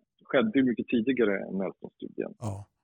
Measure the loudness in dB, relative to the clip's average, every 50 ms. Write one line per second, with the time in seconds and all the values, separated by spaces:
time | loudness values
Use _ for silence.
0 | _ _ _ _ _ 0 2 2 2 2 4 4 4 4 2 0 -2 0 0 0
1 | 2 2 2 2 2 2 2 0 -4 -6 -6 -4 -4 -4 -6 _ -14 -20 -16 -14
2 | -16 -12 -8 -8 -8 -8 -8 -8 -8 -8 -8 -8 -12 -18 _ _